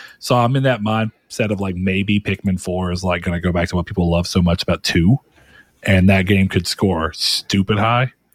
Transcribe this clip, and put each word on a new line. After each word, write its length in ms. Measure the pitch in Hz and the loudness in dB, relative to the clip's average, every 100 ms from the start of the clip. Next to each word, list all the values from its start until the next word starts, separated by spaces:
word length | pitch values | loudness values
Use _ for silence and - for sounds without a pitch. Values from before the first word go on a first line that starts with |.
| - - | -20 -10
So 180 | - 123 | 0 2
I'm 180 | 120 | 2
in 100 | 135 | 2
that 180 | 135 117 | 0 0
mindset 680 | 107 110 110 - - - 107 | 0 0 -2 -6 -12 -4 -2
of, 100 | 98 | -2
like, 160 | 95 90 | -4 -2
maybe 440 | 95 95 98 104 | -2 0 0 0
Pikmin 400 | 95 95 101 90 | 0 -4 -2 -2
four 320 | 95 90 90 | -4 -4 -4
is, 100 | 90 | -2
like, 200 | 92 87 | -2 -2
gonna 180 | 90 85 | -2 -2
go 120 | 90 | -2
back 160 | 85 85 | -2 -2
to 40 | 90 | -4
what 100 | - | -4
people 240 | - 85 | -2 0
love 160 | 87 87 | 0 0
so 160 | 95 | 0
much 200 | 87 85 | 2 0
about 200 | - 85 | -2 -4
two, 360 | - 87 85 139 _ _ _ - _ _ | 0 2 4 2 _ _ _ -20 _ _
and 280 | - 95 95 | 0 4 4
that 160 | 98 92 | 4 2
game 200 | 98 95 | 2 2
could 200 | 92 - | 0 -2
score 440 | - 98 82 80 | -2 0 0 -4
stupid 640 | - - - - 98 92 101 | -4 -4 -4 -2 -2 0 0
high. 340 | 113 120 131 _ _ | 2 0 -2 _ _